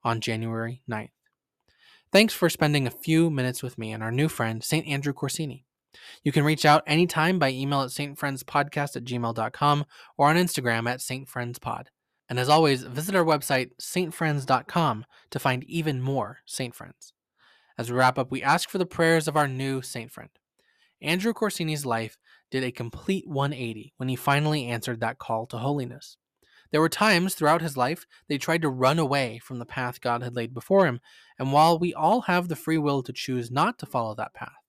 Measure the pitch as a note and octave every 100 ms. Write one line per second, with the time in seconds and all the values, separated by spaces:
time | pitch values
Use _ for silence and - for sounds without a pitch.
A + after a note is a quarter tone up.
0 | B2 A2+ A2 A2 A2+ A2+ A2+ B2 - A2
1 | - _ _ _ _ _ _ _ _ _
2 | _ G3 A3 - E3+ - D3+ D3 B2+ -
3 | - D#3+ E3 C#3+ B2+ B2+ B2+ - A2 A2
4 | A2 A#2+ D#3 - A2+ A2+ - D#3 D#3+ C#3+
5 | D3 C3 C#3 - D3+ B2+ _ _ _ -
6 | - - D3 D3 D3 D#3 D#3 D3+ - D3+
7 | F3 - D#3+ F#3 C#3 C3 C3+ C#3+ C3 -
8 | C#3+ C#3+ C#3+ C3+ - D3 C#3+ D3+ C#3+ C3
9 | A#2+ B2 A#2+ A#2 A2 - D3 D3 D3 -
10 | - - C#3+ E3 F3+ - B2 A#2 A#2 B2+
11 | - C3 C3+ - A#2+ A#2+ B2 A#2 - _
12 | _ _ _ B2 B2+ D3+ D#3+ C3 B2+ B2
13 | E3+ G3 E3 D3+ - C3+ B2 _ - F3+
14 | F3 - D#3+ D3 C3+ - - F3+ D#3 A2
15 | - _ _ - C#3+ B2+ - E3 D#3 C3
16 | C3 C3+ B2 A2+ _ - B2+ - - -
17 | - _ _ _ _ _ _ - A#2 A#2+
18 | B2+ C3 B2 C3 C3+ E3 - F#3+ F3+ -
19 | E3 E3 D#3 D3+ D3 B2+ C3+ C3 B2+ B2+
20 | A#2 - A#2 _ _ _ _ _ _ _
21 | D3 F3 G#3+ A3+ G#3+ - D#3+ D3+ C#3 A2+
22 | A2 _ _ _ _ C3 B2+ B2 A#2+ -
23 | - F#3+ - C#3+ C#3 B2+ A#2+ A2 - _
24 | C3 B2 - C#3+ D3+ D3+ A#2+ A#2 A#2+ A#2+
25 | A2+ - - A2+ A#2 A2+ B2+ C#3+ B2 B2
26 | - - _ _ _ _ _ D3+ D#3+ -
27 | G#3+ F3+ F#3 - D3+ E3 D#3+ C3+ B2 E3+
28 | - _ _ C#3 - E3 D#3 B2+ B2+ D#3
29 | D3 C#3+ B2+ A#2 - B2+ A#2 - B2 -
30 | B2 A#2+ B2 A#2+ A#2 B2+ - G3 F3 B2
31 | _ - _ _ C3 C#3+ D#3+ E3+ F3 -
32 | D#3 A#3 G#3+ F3+ F3 D#3 - D#3+ D3 C#3
33 | C3 B2+ - B2+ A#2 B2+ F#3 A#3+ - B2+
34 | A2+ G#2+ - - - -